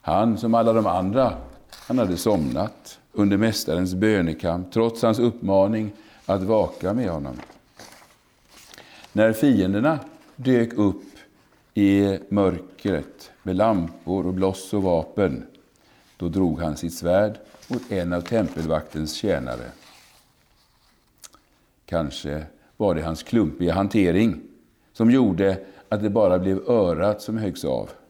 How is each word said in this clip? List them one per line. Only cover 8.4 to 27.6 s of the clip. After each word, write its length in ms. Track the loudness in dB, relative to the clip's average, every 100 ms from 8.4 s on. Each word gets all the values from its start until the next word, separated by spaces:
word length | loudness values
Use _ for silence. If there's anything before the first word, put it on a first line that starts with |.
| _ -20 -20 -20 -20 -20 -8
När 200 | 2 2
fienderna 680 | 4 4 4 2 2 0 0 -6 -20 -20 -6
dök 380 | 2 2 2
upp 300 | 2 0 0 -12 -20 -20 _ _ _ _
i 460 | 2 4 4 2 -2 -2
mörkret 1000 | 0 2 0 -12 -8 -4 -4 -4 -18 -20 _
med 120 | -6 0
lampor 720 | 2 2 -2 -8 -4 -2 -2
och 60 |
bloss 400 | 0 -2 -2 -6
och 100 | -2
vapen, 640 | 2 0 0 0 0 -2 -10 _ _ _ _ _ _ _
då 120 | -4
drog 300 | 0 0 0
han 180 | -4 -6
sitt 160 | -8
svärd 460 | -6 0 2 2 -4 -18 -20 -8
mot 240 | -8 -4
en 220 | -4 -2
av 80 | -4
tempelvaktens 920 | -2 -2 -2 -4 -4 -4 -4 -8 -8
tjänare. 580 | -4 -2 -2 -4 -10 -12 -18 -20 -20 _ _ _ _ _ _ _ _ _ _ _ _ -20 _ _ _ _ _ -6
Kanske 600 | -4 -4 -8 -8 -8 -10 _ _ _
var 180 | -2 0
det 60 |
hans 220 | -4 -8
klumpiga 500 | -2 0 0 0 -2
hantering 680 | 0 0 2 2 4 2 -2 -12 _ _ _ _
som 180 | 0 4
gjorde 540 | 4 4 2 0 0 -8 -20 -6
att 120 | -4
det 80 | 0
bara 300 | 2 4 4
blev 300 | 2 -2 0
örat 520 | 2 2 2 0 -2
som 160 | -6 -6
höggs 280 | -6 -6